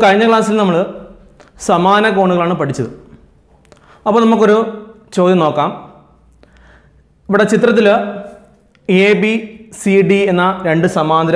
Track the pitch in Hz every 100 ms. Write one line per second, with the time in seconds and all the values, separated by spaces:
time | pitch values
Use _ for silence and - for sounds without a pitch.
0 | 214 196 226 226 202 214 196 165 196 -
1 | - - - _ - - - 175 185 202
2 | 220 196 185 175 170 170 143 131 117 -
3 | - - _ _ _ _ _ - _ -
4 | 214 220 226 220 214 214 220 - - -
5 | _ - 180 185 156 135 156 - - -
6 | _ _ _ _ _ _ - - _ _
7 | _ _ - 202 208 208 233 226 202 220
8 | - - - - - _ _ _ - 185
9 | 202 190 214 220 - - - - 202 196
10 | 180 196 202 180 180 190 180 160 170 175
11 | 156 160 165